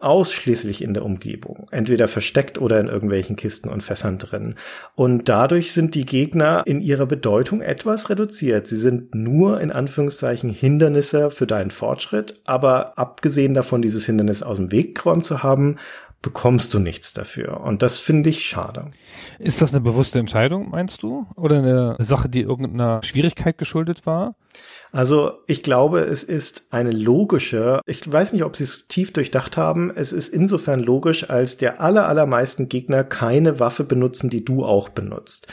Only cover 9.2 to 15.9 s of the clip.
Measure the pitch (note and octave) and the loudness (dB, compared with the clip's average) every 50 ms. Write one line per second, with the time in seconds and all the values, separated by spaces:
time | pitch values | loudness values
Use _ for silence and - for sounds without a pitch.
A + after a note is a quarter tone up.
9.2 | A2 A#2 C3+ D#3 F#3 G3 G#3+ G#3+ - D3+ - C3 C3+ C#3 - D3+ C#3+ C#3+ C#3 - | -2 0 4 4 4 4 4 0 -2 -4 -2 -4 -4 -4 -2 -2 -2 -2 -2 -4
10.2 | C3+ B2 A#2+ A#2 - A#2+ G#2 - C3 C3+ D3 D3+ D#3+ D3+ D3 C#3+ C#3+ - - D3 | -4 -4 -4 -2 -4 -4 -4 0 2 2 4 6 4 4 4 2 2 2 2 2
11.2 | D3 D3 C#3+ - C3 G#2+ A2 G#2 F#2+ G#2+ - - A#2 A2+ C3 - - - - G#3+ | 2 2 0 -2 -2 0 0 0 -2 -4 -6 -6 -4 -4 -4 -4 -6 -6 -4 -4
12.2 | G#3+ - - _ _ - C3 B2+ C#3 C3+ B2+ C3 - - - - B2 - - - | -4 -6 -10 _ _ -2 0 2 4 4 4 2 0 -2 -4 -6 -6 -6 -4 -2
13.2 | - D3+ C#3 C#3+ C#3 C3+ C3+ C3 B2 - - B2 A#2 A2 G#2+ A2 A2 - A2 G#2+ | -2 0 2 2 2 2 4 2 0 2 0 0 0 0 0 -2 -2 0 2 2
14.2 | G#2 G#2 G#2 G#2 - A#2+ G#2+ F#2+ F#2 F2 F#2 A2+ - - - - - E3+ E3 E3+ | 2 2 0 -2 -4 -6 -4 -4 -2 0 2 2 2 0 -2 -4 0 2 2 2
15.2 | E3 - D#3+ B2+ - C3+ C3+ C#3 C#3 C#3+ D3 - - - | 0 -2 -4 -2 0 2 4 4 4 2 0 -2 -8 -18